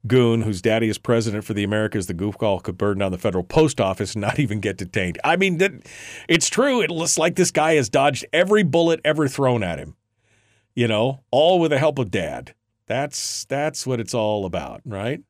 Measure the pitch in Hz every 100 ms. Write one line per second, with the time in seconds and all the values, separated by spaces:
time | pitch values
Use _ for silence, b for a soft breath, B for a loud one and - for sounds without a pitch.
0 | 110 127 120 113 110 92 113 110 113 104
1 | - 117 110 104 104 104 101 107 107 107
2 | 90 87 101 101 107 92 - 87 101 98
3 | 98 90 107 92 87 - 156 - 98 95
4 | 101 110 101 - 131 104 101 92 92 -
5 | 90 80 139 175 196 160 196 135 B B
6 | B B B 165 - - 277 254 170 170
7 | 165 - 170 175 175 - 156 160 110 139
8 | 143 135 - 160 185 208 175 160 170 160
9 | - 151 143 - 135 120 92 80 - -
10 | _ _ _ _ _ _ _ - 120 107
11 | 123 135 _ 127 160 185 165 139 156 143
12 | 110 98 78 64 - _ _ _ _ 120
13 | 143 - - - - 139 151 147 - 123
14 | 104 120 107 107 95 90 67 - - 98
15 | 110 143 -